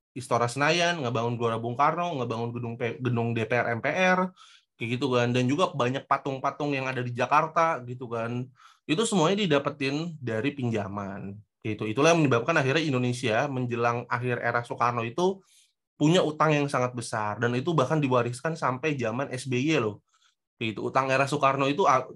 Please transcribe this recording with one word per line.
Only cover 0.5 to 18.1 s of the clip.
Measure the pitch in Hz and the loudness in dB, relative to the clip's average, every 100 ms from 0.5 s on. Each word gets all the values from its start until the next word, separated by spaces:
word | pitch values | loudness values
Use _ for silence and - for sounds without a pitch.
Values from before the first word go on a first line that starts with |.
| 127 147 170 170 170 | 0 2 2 2 0
ngebangun | 123 117 117 | -2 -2 -2
Gelora | 120 117 113 | 0 -2 -2
Bung | 117 | -4
Karno, | 120 147 160 175 147 | 2 2 2 -2 -4
ngebangun | 120 117 117 | -4 -4 -4
gedung | 117 117 117 | -6 -8 -4
P-, | 120 - | -6 -2
gedung | 123 117 117 | -2 0 0
D | 117 | 0
P | 110 | 0
R | 123 113 | 0 0
M | 113 | -2
P | 135 | -2
R, | 160 185 185 185 - - - _ - | 2 2 4 0 -4 -20 -20 _ -10
kayak | 117 | -6
gitu | 123 139 | -2 2
kan. | 123 120 | 2 4
Dan | 123 127 | 2 2
juga | 143 185 | 2 0
banyak | 143 123 131 - | 0 -2 -2 -2
patung-patung | 135 147 135 139 139 147 | -2 -2 -4 -4 -2 -2
yang | 139 131 | -2 -2
ada | 127 | -4
di | 123 | -4
Jakarta | 120 120 147 160 156 165 147 | -2 2 4 2 2 0 0
gitu | 123 123 120 | -6 -12 -8
kan. | 117 113 123 127 _ - _ - | -6 -4 -4 -6 _ -20 _ -4
Itu | 156 | 0
semuanya | 226 196 156 202 | 2 4 4 2
didapetin | 202 143 - - 135 143 170 156 | 2 2 0 -4 -2 -2 -4 -6
dari | 120 110 131 | -6 -2 -2
pinjaman. | 143 123 107 98 101 98 98 98 101 - _ | -2 -2 -2 -4 -6 -8 -10 -12 -14 -18 _
Gitu. | 113 107 107 | -8 -6 -4
Itulah | 110 156 | 2 4
yang | 170 | 4
menyebabkan | 147 123 156 | 4 2 2
akhirnya | 165 131 147 | 0 2 0
Indonesia | 156 127 123 120 127 110 147 | 0 0 0 -2 0 0 0
menjelang | 127 127 117 120 120 117 | -2 -4 0 0 0 -2
akhir | 120 123 120 | -4 -2 -2
era | 117 120 | -2 -2
Soekarno | 120 131 120 120 | -4 -2 0 0
itu | 117 120 185 190 _ _ _ _ _ - | -4 0 0 0 _ _ _ _ _ 0
punya | 147 180 | 4 4
utang | 147 151 156 | 4 2 2
yang | 147 143 | 4 2
sangat | 139 123 | 0 0
besar. | 123 120 113 107 104 | -4 -6 -4 -4 -2
Dan | 120 123 | 0 0
itu | 165 | 0
bahkan | 160 123 156 | 0 2 2
diwariskan | 139 | 2